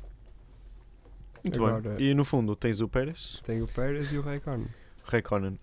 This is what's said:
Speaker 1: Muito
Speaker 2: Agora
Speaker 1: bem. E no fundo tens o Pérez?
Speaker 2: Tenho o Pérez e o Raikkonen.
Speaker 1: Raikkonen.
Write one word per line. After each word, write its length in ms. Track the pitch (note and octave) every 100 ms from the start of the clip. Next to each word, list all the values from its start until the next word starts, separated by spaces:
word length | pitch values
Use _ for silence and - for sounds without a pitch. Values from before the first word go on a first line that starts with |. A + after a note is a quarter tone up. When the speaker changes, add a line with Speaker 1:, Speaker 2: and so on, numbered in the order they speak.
| - - - - - - - - - - - - - -
Speaker 1:
Muito 200 | G3 B2
Speaker 2:
Agora 300 | A2 A2 G#2+ G#2
Speaker 1:
bem. 140 | C#3
E 40 |
no 100 | C#3
fundo 300 | C#3 C3+ G#2+ G#2
tens 240 | A#2+ G#2
o 80 | A2
Pérez? 520 | B2+ C#3 E3 - -
Speaker 2:
Tenho 200 | - A2+
o 40 | A2+
Pérez 440 | - C3+ C#3+ C#3+
e 60 | C#3+
o 20 |
Raikkonen. 460 | C#3 C#3+ - B2 A2 - - -
Speaker 1:
Raikkonen. 540 | - A#2 - G#2 F#2+ G2